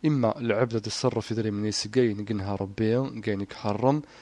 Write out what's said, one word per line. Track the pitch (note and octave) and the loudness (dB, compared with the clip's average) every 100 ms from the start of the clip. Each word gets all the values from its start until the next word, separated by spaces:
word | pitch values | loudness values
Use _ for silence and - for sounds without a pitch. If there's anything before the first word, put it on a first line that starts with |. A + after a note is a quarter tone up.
| D#3 | 0
إما | C#3+ A2+ - | 4 2 2
العبد | A#2 G#2+ A#2+ A2+ | 0 2 2 0
يتصرف | G#2+ - B2+ A#2 - | -4 -2 0 0 -2
يدري | A2+ A2 | -2 -2
من | G#2 G#2+ | 0 -2
يس | G2+ G#2 | -2 0
كاين | B2 A#2+ G#2 G#2 | 2 4 2 -4
كنها | G#2+ G2 G2 | -4 -2 -4
ربي، | G2 G2+ A2 A#2+ C3+ A#2 | -4 -2 0 2 -2 -4
كاين | G#2+ G2+ | -4 -4
يحرم، | G2 - G#2+ G2+ B2+ D3 - - | -4 -6 -4 0 2 2 -2 -16